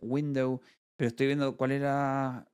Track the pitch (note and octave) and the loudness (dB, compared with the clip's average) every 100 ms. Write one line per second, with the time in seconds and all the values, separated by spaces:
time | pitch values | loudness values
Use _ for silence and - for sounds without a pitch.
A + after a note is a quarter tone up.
0 | A2+ C3+ D3 C3+ C3 C3 - _ _ - | -4 -2 0 0 0 0 -6 _ _ -2
1 | A#2+ A#2 C#3 C#3+ C3+ - C3 C#3 C#3+ C#3 | -2 2 0 2 0 0 0 0 0 0
2 | C#3 C3+ C3+ B2+ - | 0 0 -2 -4 -12